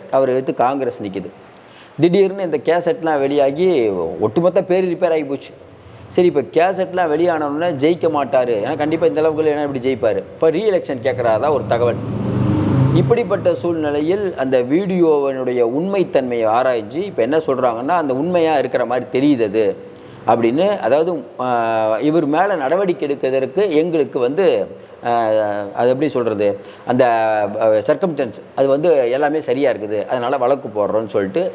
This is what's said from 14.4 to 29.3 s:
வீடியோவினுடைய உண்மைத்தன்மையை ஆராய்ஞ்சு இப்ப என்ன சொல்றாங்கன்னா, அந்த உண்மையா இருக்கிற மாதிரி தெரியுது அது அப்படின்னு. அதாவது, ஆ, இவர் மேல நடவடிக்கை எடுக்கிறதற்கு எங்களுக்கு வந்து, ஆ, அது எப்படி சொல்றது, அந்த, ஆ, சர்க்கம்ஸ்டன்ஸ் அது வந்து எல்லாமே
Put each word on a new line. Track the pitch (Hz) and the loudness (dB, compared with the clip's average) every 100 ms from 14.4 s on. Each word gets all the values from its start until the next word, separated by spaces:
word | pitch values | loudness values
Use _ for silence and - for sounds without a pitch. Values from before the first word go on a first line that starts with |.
| 131 127 | 0 2
வீடியோவினுடைய | 120 156 196 185 165 147 139 131 123 123 | 2 0 0 2 4 4 2 -2 -2 2
உண்மைத்தன்மையை | 117 135 185 196 180 151 127 120 110 | 2 0 -2 0 0 0 0 0 2
ஆராய்ஞ்சு | 117 131 120 104 143 | 2 2 0 -4 -8
இப்ப | 202 120 | -8 -2
என்ன | 113 156 | 0 0
சொல்றாங்கன்னா, | 156 131 123 117 135 | 0 0 0 0 -2
அந்த | 175 147 | -2 0
உண்மையா | 127 165 180 160 151 | -2 0 2 2 2
இருக்கிற | 127 131 117 | 0 -2 -2
மாதிரி | 123 117 | -2 -2
தெரியுது | 127 147 131 | 0 2 2
அது | 107 107 101 - - - - - - | 2 2 0 -2 -10 -18 -20 -14 0
அப்படின்னு. | 120 113 139 196 202 | 2 4 2 0 0
அதாவது, | 113 143 170 160 123 - | 2 2 2 -4 -8 -8
ஆ, | 127 120 113 110 110 110 | -2 0 0 0 0 0
இவர் | 147 165 147 | 2 0 0
மேல | 151 202 185 | 2 0 0
நடவடிக்கை | 135 175 196 170 147 | 0 0 0 -2 -4
எடுக்கிறதற்கு | 139 131 131 131 151 208 | -2 0 0 -2 0 2
எங்களுக்கு | 151 170 160 135 139 | 2 2 0 0 0
வந்து, | 123 151 180 113 92 - - - 123 | -2 2 2 2 -2 -8 -20 -10 -2
ஆ, | 117 110 107 104 104 101 101 | 0 2 2 0 -2 -6 0
அது | 120 | 0
எப்படி | 131 151 | 2 0
சொல்றது, | 131 113 104 104 98 - - - | 0 -2 0 0 0 -8 -16 -4
அந்த, | 123 123 117 110 107 104 107 | 2 2 2 2 0 -2 0
ஆ, | 113 | 2
சர்க்கம்ஸ்டன்ஸ் | 107 104 147 190 143 123 - - - | 2 2 0 0 -2 -6 -6 -12 -2
அது | 135 | 2
வந்து | 139 175 147 120 | 2 2 2 2
எல்லாமே | 131 147 | 2 0